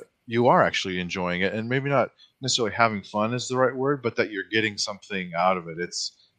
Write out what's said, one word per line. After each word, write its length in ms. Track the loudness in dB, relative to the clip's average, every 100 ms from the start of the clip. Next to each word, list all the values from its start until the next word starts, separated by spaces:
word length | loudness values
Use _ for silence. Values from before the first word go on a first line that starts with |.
| -12 _ -4
you 200 | 2 6
are 160 | 6
actually 360 | 4 2 -4 -4
enjoying 420 | -4 -4 -2 0
it, 120 | 0
and 160 | -2 -2
maybe 200 | -2 2
not 220 | 2 2 _ _ _
necessarily 320 | -4 -2 -2 2
having 260 | 2 2
fun 320 | -4 -2 0
is 140 | -2 -4
the 100 | 0
right 180 | 0 2
word, 260 | -2 0
but 140 | -2 0
that 140 | -2
you're 120 | -2 -2
getting 260 | 0 0 -2
something 540 | -6 -8 -8 -6 -4 2
out 200 | 2 2
of 100 | -4
it. 120 | -8
It's, 500 | -8 -6 -10 -12 _